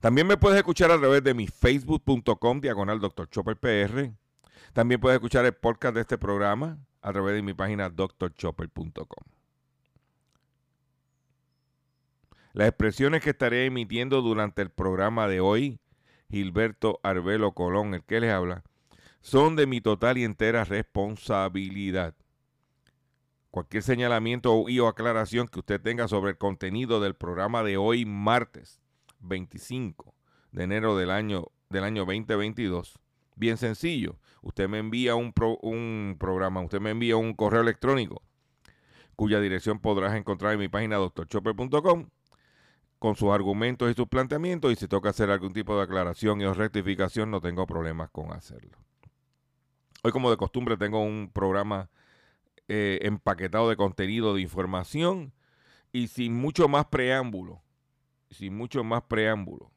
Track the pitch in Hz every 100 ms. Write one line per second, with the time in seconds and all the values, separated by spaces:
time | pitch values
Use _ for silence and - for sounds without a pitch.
0 | 113 127 175 202 202 196 190 165 175 170
1 | 139 139 135 123 101 - 123 139 131 156
2 | - 131 117 104 117 131 139 104 98 107
3 | 101 - 82 - 95 110 127 104 101 120
4 | 139 107 _ _ _ - - - 117 123
5 | 127 127 117 131 123 - 117 117 127 113
6 | 113 123 98 101 101 104 156 151 135 _
7 | 98 98 95 104 101 95 98 104 95 85
8 | 95 _ 92 - 90 78 82 - 82 -
9 | - - - _ _ _ _ _ _ _
10 | _ _ _ _ _ _ _ _ _ _
11 | _ _ _ _ _ _ _ _ _ _
12 | _ _ _ _ _ - 107 - 110 101
13 | 135 156 147 135 131 120 131 127 110 113
14 | 127 135 117 110 107 92 95 - 95 92
15 | 101 113 107 92 92 107 139 117 _ _
16 | _ _ _ 101 95 87 113 104 110 101
17 | 98 92 87 107 104 - 87 95 104 92
18 | - 110 117 98 90 87 - _ _ _
19 | - _ - 131 156 160 143 127 110 104
20 | 117 127 117 101 110 117 101 101 107 -
21 | 101 107 - 104 95 92 95 98 98 92
22 | 85 - _ _ _ _ _ _ _ _
23 | _ _ _ _ _ 92 82 104 104 123
24 | 123 117 113 123 123 113 98 123 117 -
25 | 113 113 110 117 120 85 - 101 110 117
26 | 113 104 98 90 101 95 95 104 127 113
27 | 101 95 85 87 98 117 110 98 104 120
28 | 113 101 104 120 117 - - _ _ _
29 | _ _ 90 95 90 80 - 127 117 80
30 | 50 _ _ _ _ 90 90 104 110 101
31 | 90 95 107 98 85 _ _ 95 98 107
32 | 92 98 110 107 104 113 110 90 90 -
33 | _ _ _ - 113 113 117 107 170 160
34 | 87 - _ _ - - 95 107 110 117
35 | 123 117 120 - 113 113 - 113 117 110
36 | 101 87 92 92 95 95 87 98 107 110
37 | 117 113 113 107 107 113 117 110 120 135
38 | 110 - _ _ _ _ _ _ _ _
39 | _ - 107 104 101 92 107 107 110 101
40 | 95 107 101 95 98 107 98 101 110 104
41 | 95 - 82 110 98 107 123 147 170 170
42 | 151 _ _ _ _ _ _ _ _ _
43 | 113 104 101 101 98 101 117 123 120 117
44 | 117 131 131 147 175 175 139 117 92 98
45 | 98 101 104 98 95 95 101 104 95 95
46 | 90 85 107 104 101 92 107 107 95 92
47 | 92 113 110 101 85 87 92 85 82 80
48 | 80 - 80 80 - 60 - _ _ _
49 | - _ _ _ _ _ _ _ _ -
50 | 117 123 127 110 95 127 120 107 104 107
51 | 107 107 101 - 98 95 101 98 90 _
52 | _ _ _ _ _ _ _ 107 104 95
53 | 104 104 - 92 92 101 113 110 101 87
54 | 95 110 110 98 90 90 92 92 90 147
55 | 170 190 143 _ _ _ _ _ _ 123
56 | 117 - 120 117 139 - 156 143 151 -
57 | 127 131 127 101 90 87 _ _ _ _
58 | _ _ _ - 98 98 120 139 113 117
59 | - 113 110 110 90 67 -